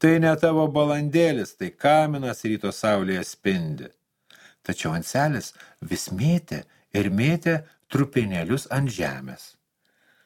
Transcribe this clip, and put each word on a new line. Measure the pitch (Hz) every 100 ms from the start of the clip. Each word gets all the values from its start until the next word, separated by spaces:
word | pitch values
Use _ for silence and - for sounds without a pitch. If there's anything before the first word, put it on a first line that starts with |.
"tai | 160 165
ne | 160 156
tavo | 165 160 156
balandėlis, | 143 147 147 147 160 170 131 98 -
tai | 90
kaminas | - 143 156 156 143 127 110
ryto | 110 107 101
saulėje | - 107 101 95 92
spindi." | 85 - 101 92 80 69 - _ _ _ _ - - _
Tačiau | - 87 82
Anselis | 82 82 127 151 127 - - - -
vis | - - -
mėtė | 95 143 170 - - - _ _
ir | 104 98
mėtė | 98 135 170 170 160 - _ _
trupinėlius | 139 143 127 107 90 82 135 -
ant | 127 139
žemės. | 92 76 67 65 65 - _ _ _ _ _ _ _